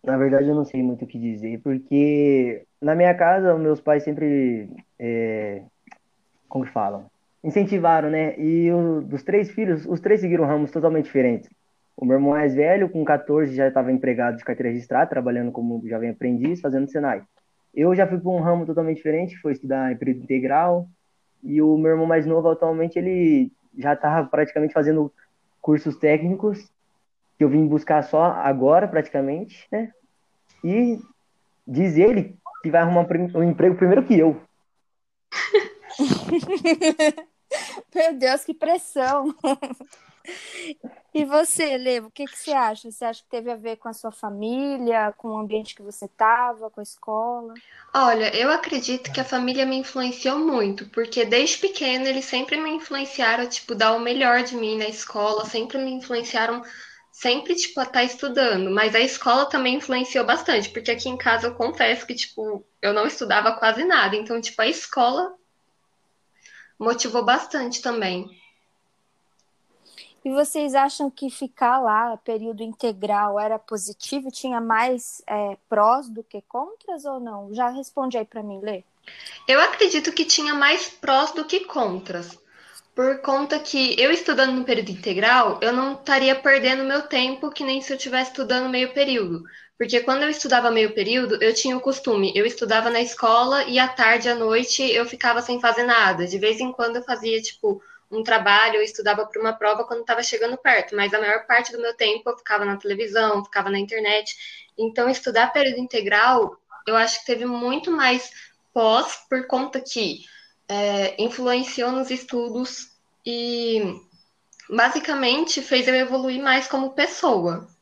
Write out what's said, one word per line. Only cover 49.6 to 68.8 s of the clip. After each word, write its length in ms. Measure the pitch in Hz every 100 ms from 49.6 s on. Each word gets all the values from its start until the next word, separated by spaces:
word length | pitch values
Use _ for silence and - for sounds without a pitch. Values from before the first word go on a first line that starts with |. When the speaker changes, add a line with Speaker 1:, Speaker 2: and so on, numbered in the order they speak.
| 262
Speaker 3:
me 100 | 262
influenciou 600 | 262 262 247 247 262 285
muito, 500 | 320 262 202 196 -
porque 360 | - 226 240
desde 340 | 226 240 302 -
pequena 500 | 392 381 277 254 269
eles 160 | 269
sempre 320 | 262 254 269 294
me 120 | 311
influenciaram, 760 | 311 311 277 269 - 233 233 240
tipo, 260 | - -
dar 180 | 220 220
o 80 | 226
melhor 420 | 233 247 262 247
de 140 | 247 247
mim 220 | 220 220
na 80 | 214
escola, 560 | 220 - 214 208 214
sempre 320 | 220 226 240 269
me 140 | 262
influenciaram, 720 | 254 - 240 233 233 226 240 240 - - - _
sempre, 420 | - - 254 -
tipo, 240 | 349 - -
a 80 | 254
tá 160 | 254
estudando, 680 | 247 - 285 254 254 196 185
mas 240 | 196 214
a 60 | 226
escola 440 | 254 - - 247 277
também 300 | 285 254 262
influenciou 480 | - 254 254 262
bastante, 460 | 226 311 - 262 226
porque 200 | - 226
aqui 180 | 233 254
em 80 | 254
casa 280 | 247 226 233
eu 60 |
confesso 520 | 240 240 - 233 240 -
que, 80 |
tipo, 500 | 247 - - 214 208 _ _
eu 100 | 202
não 120 | 208 226
estudava 460 | - 220 202 214
quase 320 | 226 226 220
nada, 320 | 349 320 196 214
então, 240 | 220 233
tipo, 200 | 226 -
a 40 | 226
escola 680 | 330 - - 240 269 359 - _ _ _ _ _ _ _ _ _ _ _ - - _
motivou 460 | 220 247 247 233
bastante 560 | 226 262 - 302 247 247
também. 480 | 254 233 196 180 190 - _ _ _ _